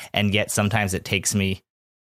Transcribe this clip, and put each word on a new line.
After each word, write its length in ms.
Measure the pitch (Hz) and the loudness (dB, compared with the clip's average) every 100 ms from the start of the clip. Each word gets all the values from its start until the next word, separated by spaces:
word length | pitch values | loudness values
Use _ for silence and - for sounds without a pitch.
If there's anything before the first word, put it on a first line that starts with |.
| - | -6
And 200 | - 104 | 0 2
yet 180 | 104 101 | 2 0
sometimes 420 | - 104 110 101 | 0 2 2 0
it 120 | 92 - | -2 -2
takes 300 | 101 - 104 | -2 0 0
me, 260 | 95 95 _ _ _ _ | 0 -2 _ _ _ _